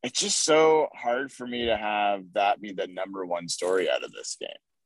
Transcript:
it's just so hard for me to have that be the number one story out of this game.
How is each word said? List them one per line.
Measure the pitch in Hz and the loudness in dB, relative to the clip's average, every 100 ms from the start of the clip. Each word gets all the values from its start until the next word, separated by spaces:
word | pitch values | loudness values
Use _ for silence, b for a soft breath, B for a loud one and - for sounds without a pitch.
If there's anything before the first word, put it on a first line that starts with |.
it's | - - | -6 -4
just | 202 - | -2 0
so | - 151 156 156 147 | 4 6 6 6 2
hard | - 120 120 139 | -2 -2 -2 -4
for | - 123 | -10 -8
me | 120 117 | -4 0
to | 107 | 0
have | 107 104 104 101 92 | 0 0 0 0 -2
that | 104 101 104 | 0 2 2
be | 104 | -4
the | 92 90 | -6 -6
number | 90 95 98 90 | -6 -8 -6 -4
one | 87 85 | -4 -4
story | - 90 95 80 | -4 0 2 2
out | 64 | 0
of | 58 | -2
this | 53 - - | -12 -12 -10
game. | 50 - _ _ | -12 -14 _ _